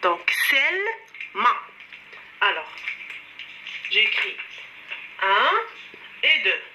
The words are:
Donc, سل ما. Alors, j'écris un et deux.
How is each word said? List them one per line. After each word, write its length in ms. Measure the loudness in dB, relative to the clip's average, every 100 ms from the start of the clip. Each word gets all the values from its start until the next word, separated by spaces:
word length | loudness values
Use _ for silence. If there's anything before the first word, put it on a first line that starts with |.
Donc, 300 | 2 2 0 0 2
سل 360 | 4 2 0 -2 -4 -10 -14 -10
ما. 220 | 2 2 2 -4 -18 -20 -20 -20 -20 -20 0
Alors, 300 | 0 0 -6 -10 -10 -10 -12 -14 -16 -18 -16 -14 -12 -10 0
j'écris 460 | 4 4 2 -2 -6 -12 -14 -16 -18 -14 -14 -14 -2
un 300 | 4 6 6 4 0 -10 -18 -18 -18 0
et 160 | 2 4
deux. 180 | 2 0 -4